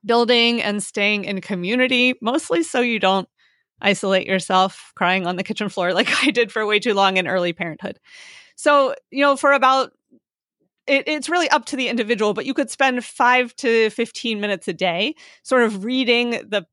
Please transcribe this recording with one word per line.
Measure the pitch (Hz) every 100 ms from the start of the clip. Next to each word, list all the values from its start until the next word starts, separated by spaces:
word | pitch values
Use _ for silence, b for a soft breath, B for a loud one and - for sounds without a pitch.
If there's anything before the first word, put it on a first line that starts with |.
building | 185 233 233 240 233 233
and | - 208
staying | - - 202 208
in | 196 196
community, | - 185 175 247 254 254 247 247
mostly | 214 285 - 339
so | 320 254
you | 247 220
don't | 190 190 180 _ _ _ _ _
isolate | 196 196 190 190 -
yourself | 190 - 185 190 - - -
crying | 180 185 175
on | 180
the |
kitchen | - 214 208
floor | - 175
<laughs> | 180
like | - -
I | 269
did | 240 233
for | 220 214
way | 208
too | 233
long | 202 196 185
in | 175
early | 185 175
parenthood. | 170 170 156 - - B B B B B B
So, | 302 294 262 - _
you | 262
know, | 285 269
for | 285
about, | 277 262 269 262 _ _ _ _ _ _ _ _ _ -
it, | 277 -
it's | 302 277
really | 349 320
up | 294 226
to | 262
the | 247
individual, | 247 214 226 214
but | 208 233
you |
could | 269 262
spend | - 269 247 -
five | - 247 254 247 -
to | 254 226 220
fifteen | - 233 - 233 214
minutes | 208 196 -
a |
day | 170 185 170 220 311 B B
sort | - 262
of | 233 202 208
reading | 254 247 240 240
the | 233 - 202 170